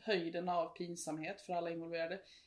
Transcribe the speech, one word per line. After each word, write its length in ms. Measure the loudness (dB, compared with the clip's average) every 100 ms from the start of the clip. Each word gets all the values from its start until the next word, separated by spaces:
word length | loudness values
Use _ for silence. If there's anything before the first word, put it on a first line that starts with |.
höjden 460 | 2 2 4 0 2
av 260 | 2 2
pinsamhet 680 | -2 -4 -4 -4 -2 -4 -6
för 120 | -2
alla 180 | 0 0
involverade. 500 | -2 -2 -2 -2 -4 -8 -20